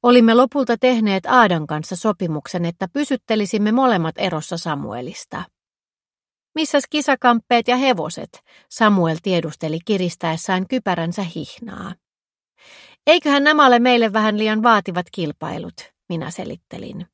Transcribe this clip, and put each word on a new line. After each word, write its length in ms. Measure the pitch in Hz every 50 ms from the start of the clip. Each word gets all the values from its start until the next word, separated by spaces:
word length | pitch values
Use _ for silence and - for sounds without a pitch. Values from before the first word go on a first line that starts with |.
Olimme 320 | - 240 247 247 226 226 226
lopulta 440 | 240 262 262 - 285 262 220 233 220
tehneet 480 | - 254 254 226 214 208 196 190 180
Aadan 400 | - - 254 233 202 180 160 151
kanssa 300 | - 160 151 156 - 190
sopimuksen, 680 | 175 - 220 202 _ 190 165 156 147 - - - 180 170
että 240 | 165 170 _ 196 180
pysyttelisimme 800 | _ 285 294 - 277 240 _ - 220 214 208 190 - 214 208 208
molemmat 420 | 220 254 269 254 226 180 165 160 - -
erossa 380 | 202 185 170 156 151 - 180
Samuelista. 880 | 170 - 175 151 143 143 120 104 120 127 131 - - - _ - - - _ _ _ _ _ _ _ _ _ _ _ _ _ _ _ _ _ _ _ _ _ _
"Missäs 300 | 311 320 - - 285 269 -
kisakamppeet 760 | - 302 277 - 277 - - 254 240 233 - _ 247 233 226 -
ja 80 | 240
hevoset?", 680 | 254 269 269 247 175 151 170 170 - - - - - _ _ _ _ _ _
Samuel 460 | - - 226 214 208 190 170 165 160 156
tiedusteli 560 | _ 196 185 170 160 156 147 _ - 156 156 160 -
kiristäessään 840 | - 214 190 185 175 - - - 170 160 165 - - 190 185 190 -
kypäränsä 540 | - 254 - 202 180 170 165 165 175 -
hihnaa. 720 | 196 170 170 165 147 - - - - - - - - - 175 _ _ _ _ _ _ _ _ _ _ _ _ _ _ - - - - - - _ _
"Eiköhän 380 | - 320 349 - 302 277 285 277
nämä 220 | 294 311 302 294
ole 120 | 262 247 240
meille 340 | 240 254 247 240 233 220
vähän 260 | 196 220 214 220 208 208
liian 240 | 220 214 214 220
vaativat 440 | 220 240 226 202 185 - 175 175 175 -
kilpailut", 600 | - - 170 147 147 _ 156 160 - - 175 175 - - - - _ _ _ _
minä 220 | 180 165 151 -
selittelin. 760 | 170 - - - - 175 _ _ - 185 190 - - - 180 _